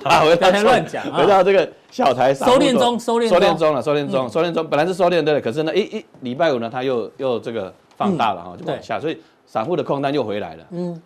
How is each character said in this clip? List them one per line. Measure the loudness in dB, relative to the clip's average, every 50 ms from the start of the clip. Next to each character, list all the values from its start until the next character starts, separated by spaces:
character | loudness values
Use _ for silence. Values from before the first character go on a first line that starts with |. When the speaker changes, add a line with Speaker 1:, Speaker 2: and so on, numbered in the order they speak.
| 0
Speaker 1:
好， | 2 2 4 6
回 | 4
到 | 4
Speaker 2:
在 | 4 4
那 | 4
边 | 4 4 4
乱 | 4 2 2 0
讲 | -4 -8 -10 -8
啊。 | -6 -2 0
Speaker 1:
回 | 2
到 | 4 4 4
这 | 4 4
个 | 4 2 2 0 -6 -20 _ _
小 | -6 0 0 0 2
台 | 4 2 2
散 | 2 2 2 2
户 | 4 4
的 | 4
Speaker 2:
收 | 2
敛 | 2 2
中， | 2 0 0 -2
收 | -2 -2 0 0
敛 | 2 2
中。 |
Speaker 1:
收 | 4 4
敛 | 4 2 2 2
中 | 2 2 2
了， | 0
收 | 0 0 0
敛 | 0 -2 -2
中， | -2 -2 -2
Speaker 2:
嗯。 | -2
Speaker 1:
收 | -2 -2
敛 | -2 0
中。 | -2 -4 -2 0
本 | 0 0
来 | 0
是 | 0 0
收 | 2 2
敛 | 2 2 2
对 | 2 2 0
的， | 0
可 | 0 -2
是 | -2 -2 -4
呢， | 0 0
一， | -2 -2 -2 -8 -12
一， | -12 _ -20 -12
礼 | -10 -10 -2
拜 | 0 0 0
五 | 0 0
呢， | -4 -6
它 | -6 -6
又， | -4 -2 -2 -4 -4 -8 -10
又 | -6 -4 -4 -4 -4
这 | -6 -8
个 | -8 -8 -8 -8 -12 _ _ _ _
放 | _ -2 -2 0
大 | 0 0 -2 -2
了 | -4
哈， | -10 -14 -16
Speaker 2:
嗯。 | -12 -8
Speaker 1:
就 | -8
往 | -8 -8
下， | -6 -8 -8 -6
所 | -6 -6
以 | -8 -8 -14 _ _ _ _
散 | _ -6 -6 -4
户 | -2 -4
的 | -4 -2
空 | -4 -4 -4
单 | -2 -2
又 | -2 -4 -4
回 | -4 -6 -8
来 | -8 -10 -14
了。 | -18 -18 -14
Speaker 2:
嗯。 | -10 -8 -8 -8 -10 -12 -18